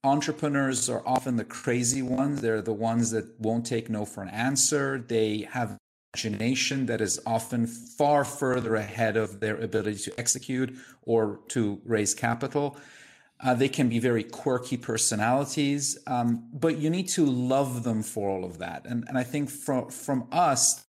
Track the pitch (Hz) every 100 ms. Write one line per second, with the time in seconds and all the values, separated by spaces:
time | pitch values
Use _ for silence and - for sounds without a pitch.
0 | 135 147 147 151 151 143 135 131 - 113
1 | - 127 135 120 - - - 123 120 135
2 | 127 127 143 143 117 110 107 104 113 117
3 | 110 110 - - 110 117 117 117 117 107
4 | 104 - 95 101 127 139 - 147 139 135
5 | 117 113 110 107 - 127 117 - _ _
6 | _ - 110 104 113 127 - 135 127 113
7 | 104 - 113 117 - 120 113 - - -
8 | 147 147 139 - 131 127 117 110 104 110
9 | 110 107 107 101 110 107 113 110 104 104
10 | - - 120 135 - 127 127 - - -
11 | - 113 107 101 - 127 107 101 - 113
12 | 104 - 117 117 135 147 143 - - -
13 | - - _ _ 131 123 131 139 127 113
14 | 123 117 104 - 143 123 123 127 - 113
15 | - 107 110 131 139 - 139 143 139 -
16 | - 123 120 117 - 147 165 151 156 175
17 | 185 - 147 123 123 135 139 123 117 110
18 | 107 110 101 95 92 85 87 76 - 120
19 | 117 131 123 147 139 - - 131 - -
20 | - 131 113 165 170 131 - - -